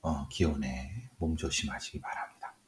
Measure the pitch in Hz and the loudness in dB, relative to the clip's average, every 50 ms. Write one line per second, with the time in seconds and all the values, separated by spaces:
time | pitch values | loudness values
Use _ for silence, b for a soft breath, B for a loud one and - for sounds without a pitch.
0 | - 80 78 71 71 69 - - 90 78 73 69 69 65 64 64 64 67 82 117 | 2 2 2 2 0 -4 2 4 4 4 6 2 0 0 -2 -2 -4 -4 -6 -8
1 | - - - - 82 80 82 80 - 69 - - - - - - - - - - | -8 -10 -4 0 2 2 2 2 2 0 0 0 0 0 -2 -4 -6 -6 -8 -6
2 | - - - - - - - - - - - - _ | -6 -4 -4 -4 -4 -6 -8 -12 -14 -14 -14 -16 _